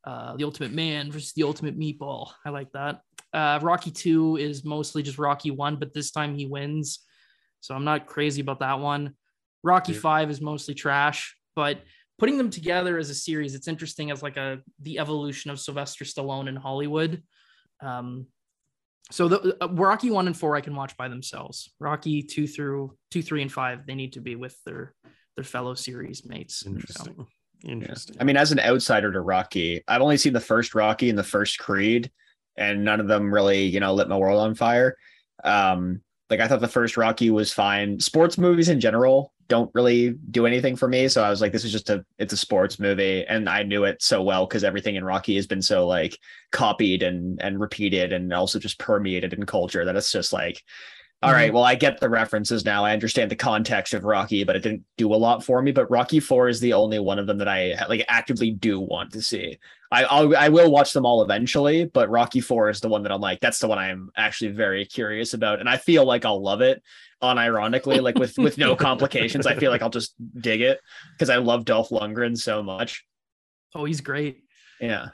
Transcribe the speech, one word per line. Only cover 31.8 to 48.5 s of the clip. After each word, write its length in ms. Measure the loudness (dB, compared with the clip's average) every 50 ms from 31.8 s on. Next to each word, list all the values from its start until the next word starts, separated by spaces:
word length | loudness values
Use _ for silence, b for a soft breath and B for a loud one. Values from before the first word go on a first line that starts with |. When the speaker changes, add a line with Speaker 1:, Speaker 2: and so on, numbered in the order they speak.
| 2 2 2 0 0 -4 _ _ _ _ _ _ _ _ _
Speaker 3:
and 260 | -4 -2 -2 -2 0 0
none 160 | 0 0 0
of 80 | 2
them 240 | 2 2 2 2 2 2
really, 320 | 4 4 4 4 4 2
you 140 | 0 0 0
know, 140 | 0 0 2
lit 140 | 0 0
my 100 | 0 0
world 220 | 2 2 4 4 2
on 160 | 2 0 0
fire. 420 | 0 2 2 4 4 2 2 0 b b b b b b b _ -6 -2
Um, 580 | 2 2 4 4 2 2 0 -2 -4 -4 -6 _ _ _ _ _ _
like, 100 | 0 0
I 80 | 2
thought 140 | 2 2 2
the 60 | 0
first 280 | 0 0 0 0 0 0
Rocky 320 | 2 2 2 2 2 2 4
was 220 | 4 4 2 0 0
fine. 460 | 0 2 2 2 0 0 -2 -2 -2
Sports 380 | -4 0 4 4 4 4 4
movies 320 | 2 4 4 4 4 4 4
in 100 | 4 4
general 540 | 4 2 4 4 6 6 6 4 2 -2 _ _ _ _
don't 200 | 2 2 2 2 0
really 380 | 2 4 4 6 4 4 2 0 -6 -12 -2
do 140 | 0 2 4
anything 300 | 4 4 2 2 0 0
for 100 | 0 0
me. 220 | 2 2 2 2 4
So 120 | 4 4
I 80 | 4 4
was 120 | 2 2
like, 100 | 0 0
"This 140 | 0 -2 -4
is 80 | -2 -4
just 160 | -4 -2 -2
a, 160 | -2 -2 -4 _ _
it's 140 | -8 -6 -4
a 60 | -4
sports 420 | -6 -2 0 2 2 2 2 0 -2
movie." 460 | -2 0 0 2 0 0 0 -2 -2
And 220 | -2 -2 -2 0 0
I 140 | -2 -2 0
knew 200 | 0 2 2 2
it 180 | 2 0 -2
so 200 | 0 0 2 2 2
well 240 | 2 2 2 0
'cause 160 | 0 0 0 0
everything 320 | 0 -2 -2 -4 -4 -4
in 80 | -4 -4
Rocky 320 | -2 -4 -2 -2 0 -2
has 100 | -2 -2
been 160 | -2 -4 -2
so, 240 | 0 2 2 2 2
like, 320 | 2 2 0 0 -2 -6 B B B B B B B -2
copied 500 | 0 0 0 2 2 2 2 2 0 0
and, 380 | -2 -2 -4 -6 -8 -8 -6
and 180 | -6 -6 -4 -4
repeated 540 | -6 -8 -6 -4 -2 0 0 0 0 0 -2
and 200 | -4 -4 -2 0
also 260 | 0 0 0